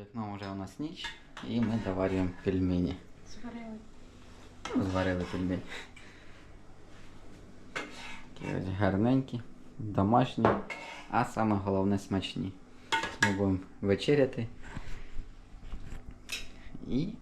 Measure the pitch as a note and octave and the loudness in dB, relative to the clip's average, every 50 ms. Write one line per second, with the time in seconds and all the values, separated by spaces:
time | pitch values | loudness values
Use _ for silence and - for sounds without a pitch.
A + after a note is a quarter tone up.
0 | G#2 - - A#2 A2 G#2 G2+ G2 G#2 G2 G2 G2 F#2+ F#2 - - C#3+ D#3+ F#3 - | -14 -10 -6 -6 -4 -4 -4 -6 -6 -4 -4 -4 -6 -6 -6 -6 -6 -6 -6 -8
1 | - - - - - - - - - - A2 A#2+ A#2 G#2 A2+ A2+ - G2+ F#2 F#2 | -8 -8 -10 -10 -16 -16 -14 -10 -6 -2 0 2 2 2 2 2 0 0 2 2
2 | F#2+ F#2+ F#2+ F#2 F#2 F#2 - - - G2+ F2+ F#2 F#2 F#2 F2+ F2+ F2+ - - - | 2 2 4 2 2 2 0 -2 0 2 2 4 4 4 4 4 4 2 0 -4
3 | - - - - - - - - - A#3+ A3 A#3 A3+ A3+ A3 G#3+ - - - - | -10 -16 -18 -16 -14 -12 -10 -10 -8 -8 -8 -10 -10 -10 -10 -10 -12 -14 -16 -16
4 | - - - - - - - - - - - - - - - F#3+ G2 F#2+ F#2 F#2 | -18 -18 -18 -18 -18 -18 -18 -18 -18 -18 -14 -12 -8 -2 0 2 2 4 4 4
5 | F#2 F#2+ F#2 F2+ F2+ - - F2+ F#2 F2+ F#2 F2+ - - - - - - - - | 4 4 2 2 0 -2 -2 0 0 0 0 0 -2 -6 -8 -10 -10 -12 -14 -16
6 | - - - - - - - - - - - - - - - - - - - - | -16 -18 -18 -16 -16 -16 -16 -16 -18 -18 -18 -18 -18 -18 -18 -18 -16 -16 -14 -14
7 | - - - - - - - - - - - - - - - - - - - - | -14 -14 -14 -14 -14 -14 -16 -16 -16 -16 -16 -16 -14 -10 -8 -8 -8 -8 -10 -12
8 | - - - - - - - - - - - - F#2+ F#2+ F#2 F#2+ G#2 F#2+ F#2+ F#2+ | -10 -10 -10 -10 -10 -12 -12 -8 -4 -2 -2 -2 -2 -2 0 4 4 4 6 6
9 | A2 A#2+ C3 C3+ C3+ - - A#2+ - - - - - - - - A2+ G#2+ G2 - | 6 6 6 6 4 2 -2 -6 -8 -8 -12 -14 -14 -14 -10 -8 -6 0 2 4
10 | G2 G2+ A#2 B2 C3 B2+ - - A2+ A2 G2+ G2+ - - - - - - - - | 6 8 8 8 8 6 4 6 6 6 6 4 0 -4 -8 -10 -10 -10 -12 -12
11 | - - G2+ A2 B2 - - - A2+ G#2+ G#2+ G2+ F#2+ G2+ G2 F#2+ F#2+ G2 G2+ G2 | -8 -2 2 2 2 2 2 2 4 4 4 4 4 4 4 4 6 6 4 2
12 | - - G2+ F#2+ F#2 - - - F#2 F#2+ - - - - - - - - - - | 2 2 2 2 2 0 -2 -4 -4 -4 -6 -8 -14 -18 -18 -18 -4 0 0 2
13 | - - - - - G#2 G2 G2 G2+ F#2+ F#2+ F#2 - - - - - G2 G2 F#2+ | 2 0 0 2 4 4 4 6 4 4 4 2 0 -4 -8 -2 2 2 2 4
14 | - - D3 D3 C3 B2+ - - A#2+ A#2 - - - - - - - - - - | 4 4 6 6 6 4 2 0 -4 -4 -6 -8 -10 -8 -8 -6 -4 -4 -4 -4
15 | - - - - - - - - - - - - - - - - - - - - | -4 -4 -2 -4 -4 -4 -6 -14 -16 -14 -14 -12 -10 -8 -6 -6 -6 -6 -8 -8
16 | - - - - - - - - - - - - - - - - - - - B2+ | -10 -10 -14 -14 -10 -8 -8 -6 -6 -8 -10 -10 -10 -10 -10 -8 -4 -2 0 0
17 | E3 G3+ - - | 0 0 -4 -6